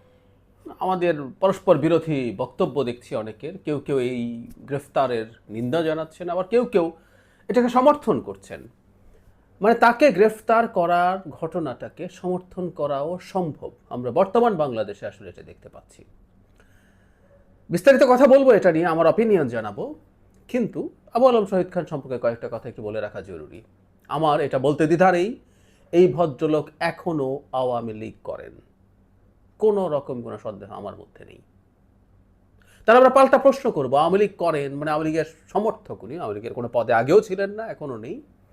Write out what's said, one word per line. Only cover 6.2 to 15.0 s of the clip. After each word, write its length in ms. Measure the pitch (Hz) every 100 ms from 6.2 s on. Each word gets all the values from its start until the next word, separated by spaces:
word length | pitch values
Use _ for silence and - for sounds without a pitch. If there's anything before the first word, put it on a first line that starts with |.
| 175
আবার 180 | 175 185
কেউ 180 | 233 240
কেউ 260 | 202 165 - _ _ _ _ -
এটাকে 220 | 214 240
সমর্থন 520 | 254 269 294 - 135
করছেন। 460 | 101 95 - 80 87 _ _ _ - _ _ _ _ _
মানে, 140 | 202 233
তাকে 360 | 240 233 294
গ্রেফতার 560 | 175 214 214 - 226 226
করার 600 | 190 170 175 180 190 165
ঘটনাটাকে 800 | - 165 180 151 120 117 - 180
সমর্থন 600 | - 180 180 - - 180
করাও 480 | 175 143 139 151 175
সম্ভব। 500 | - 190 165 - - - _
আমরা 220 | 123 123
বর্তমান 440 | 120 196 240 233 180
বাংলাদেশে 520 | 143 113 104 101